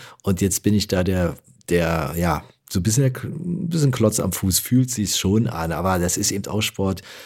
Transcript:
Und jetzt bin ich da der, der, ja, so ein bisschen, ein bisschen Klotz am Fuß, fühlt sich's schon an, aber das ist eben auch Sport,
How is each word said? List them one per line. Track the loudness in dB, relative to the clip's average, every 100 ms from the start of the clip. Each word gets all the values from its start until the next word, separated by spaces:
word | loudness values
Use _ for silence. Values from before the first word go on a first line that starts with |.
| -8 -8
Und | -4 0
jetzt | 0 0
bin | 2 2
ich | 2
da | 0
der, | 2 2 0 -4 _ _ -2
der, | 0 2 0 -2 0
ja, | 0 0 -4 _ _
so | -2
ein |
bisschen, | 0 2 0
ein | -2 -8 -8 -6 -6 -4
bisschen | 0 0
Klotz | 4 2 2
am | -2
Fuß, | -2 0 0
fühlt | 2 2 2
sich's | 0 -2 0
schon | 2 2 2
an, | -2 -4
aber | -2 0 2
das | 0 0
ist | -2
eben | -2 -4
auch | -2
Sport, | -2 -2 -2 -2 -6 -20